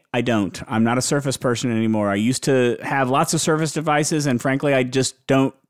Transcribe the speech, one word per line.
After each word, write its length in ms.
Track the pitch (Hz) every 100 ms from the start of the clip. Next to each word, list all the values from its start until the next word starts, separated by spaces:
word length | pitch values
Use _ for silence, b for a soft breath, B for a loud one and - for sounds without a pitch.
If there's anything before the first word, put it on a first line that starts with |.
| _
I 60 | 127
don't. 420 | 120 113 95 - -
I'm 160 | 113
not 120 | 113 127
a 60 |
Surface 340 | - 147 139 127
person 400 | 131 117 123 113
anymore. 340 | 113 107 101
I 40 |
used 300 | 101 110 127
to 340 | - 131 123 117
have 300 | - 139 127
lots 240 | 139 160
of 60 | 160
Surface 320 | - 156 160
devices, 520 | 160 156 147 151 156
and 160 | 143 120
frankly, 320 | 139 135 147
I 120 | 135
just 420 | 127 131 127 - -
don't 260 | 135 135 - _